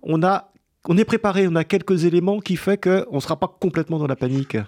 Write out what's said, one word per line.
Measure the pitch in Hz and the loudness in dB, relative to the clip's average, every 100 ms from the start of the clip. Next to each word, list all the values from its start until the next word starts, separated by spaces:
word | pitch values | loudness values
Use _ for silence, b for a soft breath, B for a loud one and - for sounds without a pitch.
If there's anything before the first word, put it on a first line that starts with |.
on | 160 160 | -4 0
a, | 185 196 - _ _ _ - | 2 0 -4 _ _ _ 0
on | 175 | 2
est | 220 | 2
préparé, | 220 208 190 190 | 0 0 2 2
on | 165 | 2
a | 160 | 0
quelques | 196 - 185 170 | -2 0 2 2
éléments | 175 180 208 | 2 2 -2
qui | - 175 | -2 -2
fait | - 196 | 0 0
qu'on | 185 190 - 139 | 2 0 0 -6
sera | - 160 | -4 -4
pas | 185 - | -4 -2
complètement | 185 160 156 160 | -4 -2 -2 -2
dans | 147 | -2
la | 131 | -2
panique. | 127 135 135 113 | -2 -2 -2 -4